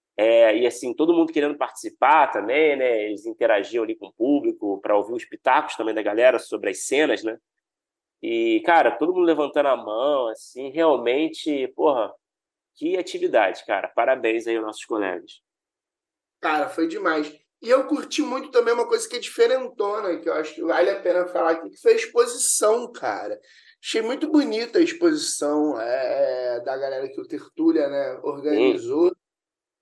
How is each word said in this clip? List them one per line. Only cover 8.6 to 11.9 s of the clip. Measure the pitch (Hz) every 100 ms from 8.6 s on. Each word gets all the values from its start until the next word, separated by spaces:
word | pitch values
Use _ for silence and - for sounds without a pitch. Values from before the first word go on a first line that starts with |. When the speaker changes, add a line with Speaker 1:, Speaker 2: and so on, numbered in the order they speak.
| 180
Speaker 1:
cara, | 165 123
todo | - 160
mundo | 180
levantando | 170 151 139 147 143
a | 120
mão, | 107 107 143 139 117
assim, | 110 - 123 139
realmente, | 147 160 127 120 135 160 - 160 143 127
porra, | - 151